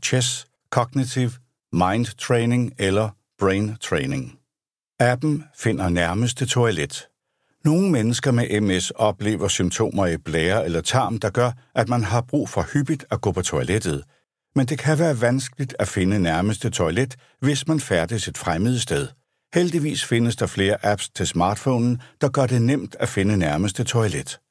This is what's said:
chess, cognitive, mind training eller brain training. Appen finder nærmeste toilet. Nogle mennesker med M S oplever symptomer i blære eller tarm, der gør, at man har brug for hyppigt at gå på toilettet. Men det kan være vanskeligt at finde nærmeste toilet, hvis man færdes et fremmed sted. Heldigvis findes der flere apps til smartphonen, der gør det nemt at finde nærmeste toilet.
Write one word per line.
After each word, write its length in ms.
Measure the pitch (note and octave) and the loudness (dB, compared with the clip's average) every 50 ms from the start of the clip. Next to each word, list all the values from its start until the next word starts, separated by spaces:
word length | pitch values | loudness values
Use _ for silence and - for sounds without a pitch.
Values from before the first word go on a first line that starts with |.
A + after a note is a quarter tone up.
| - | -4
chess, 440 | - - B2+ B2 B2 - - - _ _ _ _ _ | -2 0 0 0 0 -4 -6 -10 _ _ _ _ _
cognitive, 600 | - B2+ A#2+ B2 - C#3 B2+ B2 - C3 B2+ A#2 - - _ _ _ _ _ _ - | -2 -2 -2 0 -2 -2 -2 -2 -2 -2 -2 -2 -4 -8 _ _ _ _ _ _ 0
mind 440 | E2+ F2+ F#2 G2+ A2+ A#2+ G#2+ - - | 0 2 2 2 0 -2 -4 -6 -6
training 540 | - - B2 A#2 A#2 A#2 A#2+ B2 A#2+ - - | -2 0 2 2 2 2 2 2 0 -2 -2
eller 320 | - G2+ F#2+ G2 G#2 A2 G#2 - _ _ _ _ - | -2 0 2 2 2 0 -2 -6 _ _ _ _ 0
brain 380 | G2 F#2+ F#2+ G2+ G#2+ G#2 G#2+ A#2 | 0 2 2 2 0 -2 -4 -8
training. 580 | - - - D#2 C2+ C2+ C2+ C2+ B1+ B1 - - _ _ _ _ _ _ _ _ _ _ _ - | -6 -4 -2 -2 -2 -2 -4 -6 -8 -10 -14 -20 _ _ _ _ _ _ _ _ _ _ _ 0
Appen 440 | B2+ B2 B2 B2 D3+ D#3 D3 D#3 D3+ - _ | 2 2 2 2 0 -2 -2 -2 -6 -10 _
finder 320 | - - A2+ G#2 - F#2 F2+ | -4 -2 -2 0 0 0 0
nærmeste 560 | F2 F2 E2+ E2+ F2+ G#2 A#2+ A#2+ - - C3+ | 2 2 2 0 0 0 0 -2 -2 -2 -4
toilet. 640 | - - B2+ A#2 A2+ G2 D#2 D2 C#2+ - - - - _ _ _ _ _ _ _ _ _ _ - | -2 2 2 2 2 2 -2 -4 -6 -8 -12 -14 -18 _ _ _ _ _ _ _ _ _ _ 0
Nogle 260 | D#3 D#3 F3+ G3 G3 | 2 4 4 4 2
mennesker 400 | D#3+ B2 G#2+ A#2 A#2+ A#2+ - C#3+ | 2 2 2 0 0 0 0 0
med 300 | B2 A#2+ A#2 - G#2 G#2 | 2 2 2 2 0 2
M 180 | G#2+ G2 F#2 F#2 | 2 2 2 0
S 120 | F#2 - | -2 -4
oplever 560 | - - A2 G#2+ F#2+ - G#2 A2 A2 D#2+ F#2 | -2 0 0 0 0 0 -2 -2 0 0 0
symptomer 600 | F#2+ - - F#2 F2 - - A2+ - - F#2+ G2 | -2 0 0 0 0 0 0 0 0 0 0 0
i 100 | F2 E2 | 0 0
blære 480 | D#2+ - D#2+ D2+ E2 D#2+ F2+ G2 A2+ F#2 | -2 -4 -2 0 0 2 2 2 0 0
eller 160 | F2 E2 E2 | 0 -2 -2
tarm, 380 | D#2+ - - C3 B2 F#2 A2+ G2+ | -2 0 0 0 0 -2 -2 -4
der 100 | - G#2 | -4 -2
gør, 220 | - A#2+ A#2+ B2 B2 - _ _ - | 0 0 0 0 -2 -6 _ _ -2
at 140 | B2 A2 G2 | -2 0 2
man 140 | B2 A#2+ A2 | 0 0 0
har 180 | F2+ A2 A#2+ | 0 0 -2
brug 280 | A#2+ - - D3 - - | -2 -2 -2 -2 -2 -2
for 120 | - G2+ E2 - - | -2 -2 -2 0 0
hyppigt 320 | C#3+ C#3+ - D#3+ C3+ - - | 0 0 0 -2 -4 -4 -6
at 100 | G#2+ - | -4 -2
gå 100 | - G#2 | -2 -2
på 100 | F2 F#2 | 0 -2
toilettet. 640 | F2 - - C#2+ B1+ C2+ F#2+ A2 - F2+ D2 C#2 C#2 _ _ _ _ _ _ _ _ _ - | -2 -2 -2 -2 0 0 0 0 0 -2 -4 -4 -6 _ _ _ _ _ _ _ _ _ 0
Men 100 | C#3 C3 | 0 2
det 140 | B2 D3+ - | 2 0 0
kan 200 | - D3 D#3 C#3+ | 2 2 2 4
være 220 | E3+ E3 C#3 A2 | 2 2 2 2
vanskeligt 540 | A#2+ A#2+ B2+ C3+ C3 - - - C#3 - - - | 2 2 2 0 -2 -6 -8 -8 -8 -6 -4 -2
at 80 | G#2+ | -4
finde 320 | - - G2+ F#2 F#2+ G#2 G#2 | -2 0 2 2 2 2 2
nærmeste 500 | F2+ E2+ D#2 E2+ F#2+ G#2+ G2+ - - A2+ | 2 2 2 2 0 0 -2 -2 -4 -4
toilet, 460 | - - F2 D#2+ E2 A2 C3+ C3 - - _ _ _ _ | -2 0 0 0 2 0 -2 -2 -4 -12 _ _ _ _
hvis 260 | - C#3+ D3 C#3 - | 0 0 0 0 0
man 120 | D#3 D#3+ D3 | 0 0 0
færdes 480 | - - F#2+ F2 E2 E2 A#2 A2 - | 0 2 2 2 2 0 -2 -4 -4
et 100 | - - | -6 -8
fremmed 420 | - - F2+ E2 E2 G2+ A#2+ B2+ A#2+ | -6 -4 -2 0 0 0 0 0 0
sted. 280 | - - D#2 C#2+ C3+ C3 - _ _ _ _ _ _ _ - | -2 -2 -2 -2 -2 -4 -8 _ _ _ _ _ _ _ 0
Heldigvis 520 | E3+ F3+ F3 D3+ E3+ D3 D3+ C#3+ C3+ - | 0 2 2 0 0 -2 -2 -2 -4 -2
findes 300 | - A#2+ A#2 A#2 A#2 A2+ | 0 0 2 2 0 0
der 100 | - A#2+ | -2 -4
flere 400 | - - G2 G2 G2 G#2 - - | -2 0 0 0 0 0 0 0
apps 240 | G#2 G#2 G2 - - | 0 0 -2 -4 -8
til 180 | - - F#2 | -6 -6 -4
smartphonen, 760 | - - E2+ F2 F#2+ G#2+ - - C#3 B2+ A#2 A#2 A#2+ B2 B2 - - _ - | -2 0 0 2 2 0 0 0 0 2 2 2 2 0 -2 -6 -12 _ -2
der 80 | - C3+ | -2 0
gør 160 | - C#3 C3 | 2 2 2
det 160 | A#2 B2+ A#2+ | 2 2 2
nemt 340 | A2+ A#2+ C#3+ C#3 - - - - | 4 2 2 0 -2 -6 -6 -6
at 100 | - - | -6 -2
finde 280 | - G2+ F#2+ G2+ G#2+ | 0 0 2 2 2
nærmeste 460 | F#2+ E2+ D2+ D2 D#2 G2 - - - A#2+ | 2 2 2 2 0 0 0 -2 -2 -2
toilet. 560 | - - A#2 A2 G2+ D2 C#2 B1+ - - - _ _ | 0 0 0 0 0 -2 -4 -8 -10 -12 -16 _ _